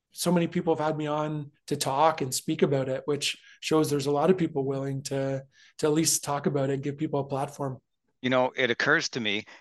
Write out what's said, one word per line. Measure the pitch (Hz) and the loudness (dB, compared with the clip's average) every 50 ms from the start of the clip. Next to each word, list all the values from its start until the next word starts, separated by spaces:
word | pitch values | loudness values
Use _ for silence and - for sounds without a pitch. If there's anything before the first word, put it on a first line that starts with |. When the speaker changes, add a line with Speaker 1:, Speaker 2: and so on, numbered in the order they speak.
| _ _ _ | _ _ _
Speaker 1:
so | - - 175 | -4 0 2
many | 180 175 170 | 4 4 4
people | 165 - 180 170 170 160 | 2 0 -2 0 0 0
have | 151 151 | 2 2
had | 156 151 147 | -2 0 -2
me | 151 | -2
on | 147 147 151 151 151 156 151 143 143 _ _ _ - | -2 0 -2 -2 -2 -4 -6 -8 -10 _ _ _ -6
to | 147 | -4
talk | 143 - 143 135 139 156 160 156 - | -2 -2 -2 2 4 4 4 4 2
and | 143 131 127 | -2 -4 -4
speak | - - - 160 156 | -6 -4 -4 0 0
about | 190 151 139 135 131 131 | 2 2 2 0 0 -2
it, | 131 - - | -4 -6 -2
which | - 147 139 143 - - - - - - - | -2 -2 -2 -2 -4 -6 -6 -12 -20 -20 -10
shows | - - 156 156 156 135 | -2 2 2 4 4 4
there's | 143 143 127 | 2 0 0
a | 139 | 0
lot | 147 143 151 170 | 0 2 4 4
of | 185 | 4
people | 180 170 160 156 139 135 | 4 2 -2 -2 -2 -2
willing | 135 135 135 139 139 135 135 139 | -2 -2 -4 -4 -4 -6 -6 -6
to, | - 139 135 135 135 135 135 139 _ _ _ - - _ - | -4 -4 -2 -2 -2 -4 -6 -8 _ _ _ -20 -20 _ -2
to | - | 2
at | 156 151 | 2 4
least | 160 165 - - - - | 4 4 2 2 0 0
talk | 147 143 143 143 | -2 -4 -2 0
about | 175 143 139 135 139 | 0 0 0 0 0
it | 139 | -2
and | 135 135 | -2 -4
give | 143 139 - | -6 -6 -4
people | 160 151 147 143 | -4 -2 -2 -2
a | 139 | -4
platform. | 139 139 131 139 - - - 143 135 127 - _ _ _ _ _ _ _ _ | -2 -4 -4 -4 -6 -6 -6 -6 -6 -6 -8 _ _ _ _ _ _ _ _
Speaker 2:
You | - 127 | -2 0
know, | 131 127 127 127 - | 2 2 2 2 0
it | - 131 117 | 0 0 0
occurs | 120 - - 135 151 165 139 - | 2 2 2 2 2 2 0 -2
to | - 135 | -4 -4
me, | 110 107 101 104 104 - - - | -2 -2 -2 -2 -4 -8 -18 -20